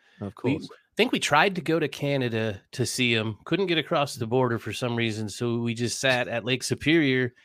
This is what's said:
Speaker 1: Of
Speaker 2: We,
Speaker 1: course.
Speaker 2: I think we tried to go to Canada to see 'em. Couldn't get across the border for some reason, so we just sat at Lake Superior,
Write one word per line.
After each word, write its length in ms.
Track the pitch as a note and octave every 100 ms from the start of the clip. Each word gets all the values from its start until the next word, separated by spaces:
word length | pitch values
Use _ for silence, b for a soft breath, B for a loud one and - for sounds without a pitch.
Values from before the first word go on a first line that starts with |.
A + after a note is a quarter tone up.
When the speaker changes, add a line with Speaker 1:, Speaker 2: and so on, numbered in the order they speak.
| b _
Speaker 1:
Of 120 | G2+ -
Speaker 2:
We, 120 | B2+ D3
Speaker 1:
course. 100 | -
Speaker 2:
I 220 | - _ -
think 160 | B3
we 80 | D3+
tried 340 | - D3 G3
to 60 | F3+
go 180 | D3 E3
to 80 | C#3+
Canada 760 | - C#3+ C#3 A#2+ A2+ A2 G2 -
to 120 | -
see 300 | A#2+ - B2
'em. 240 | A2+ A2 G#2
Couldn't 240 | - E3+ F#3
get 100 | D#3+
across 380 | - D#3+ C#3+ -
the 100 | A2
border 320 | B2+ B2 A2+
for 140 | A2
some 240 | G2+ B2 A#2
reason, 320 | A2+ G#2+ G#2+
so 300 | - A#2+ A#2
we 140 | A#2
just 280 | A#2 A#2 -
sat 260 | C3+ B2 A#2+
at 180 | A2+
Lake 200 | G#2+ B2+
Superior, 680 | - - C#3+ E3+ C#3+ C3 B2 b